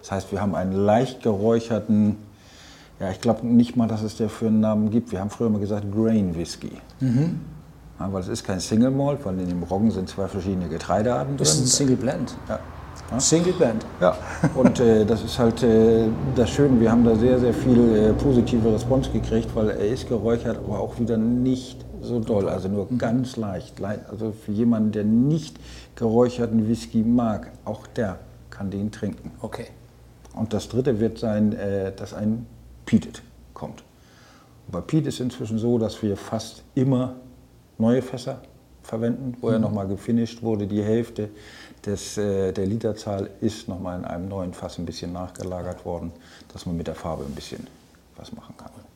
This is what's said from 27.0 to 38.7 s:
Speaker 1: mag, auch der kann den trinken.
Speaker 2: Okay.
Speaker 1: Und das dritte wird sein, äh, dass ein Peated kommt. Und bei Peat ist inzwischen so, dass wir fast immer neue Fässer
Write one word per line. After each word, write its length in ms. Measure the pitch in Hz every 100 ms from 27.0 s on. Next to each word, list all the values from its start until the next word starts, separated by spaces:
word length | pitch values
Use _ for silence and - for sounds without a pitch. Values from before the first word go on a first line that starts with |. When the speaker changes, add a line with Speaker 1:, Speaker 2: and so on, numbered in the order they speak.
Speaker 1:
mag, 480 | 110 120 117 101 - -
auch 220 | - 107 -
der 300 | - 107 90 - - -
kann 200 | - 98
den 220 | 98 107
trinken. 400 | - 101 - - -
Speaker 2:
Okay. 240 | 110 - 117 - - - - - -
Speaker 1:
Und 180 | - 110
das 160 | 104 -
dritte 320 | 113 131 107
wird 180 | 110 110
sein, 340 | 117 107 107
äh, 400 | 101 101 98 95
dass 200 | 95 101
ein 320 | 85 107 113 120 - - - -
Peated 360 | 110 - - - - -
kommt. 280 | - - - - _ - - - - - - -
Und 60 |
bei 80 | 87
Peat 260 | 87 160 139
ist 120 | 123
inzwischen 380 | 127 - 117 110
so, 200 | 117 120
dass 220 | 110 -
wir 140 | 110 98
fast 460 | - 113 - - - -
immer 380 | 131 127 127 - - - - - _ -
neue 240 | 113 123
Fässer 380 | 127 131 139 117 - - _